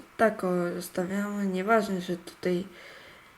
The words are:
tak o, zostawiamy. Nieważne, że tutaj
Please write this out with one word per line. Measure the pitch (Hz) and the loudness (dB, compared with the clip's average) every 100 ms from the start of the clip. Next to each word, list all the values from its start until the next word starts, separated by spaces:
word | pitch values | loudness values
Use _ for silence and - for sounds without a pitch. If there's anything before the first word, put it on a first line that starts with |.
| - - | -8 2
tak | 226 214 | 2 4
o, | 185 180 175 180 | 0 0 0 -4
zostawiamy. | 180 - 180 196 208 208 196 | -6 -4 -2 -2 -2 0 0
Nieważne, | 185 196 226 196 185 | 0 4 4 4 -2
że | 180 175 | -2 -4
tutaj | - - 185 180 196 - - - - - - | -6 -4 0 0 -2 -12 -20 -20 -20 -20 -20